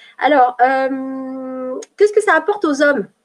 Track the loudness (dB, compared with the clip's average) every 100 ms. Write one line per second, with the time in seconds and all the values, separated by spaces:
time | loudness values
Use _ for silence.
0 | -20 -4 0 4 2 2 2 2 -2 -4
1 | -8 -10 -10 -10 -10 -10 -10 -10 -8 0
2 | 2 2 2 0 0 -2 -2 2 2 0
3 | -4 _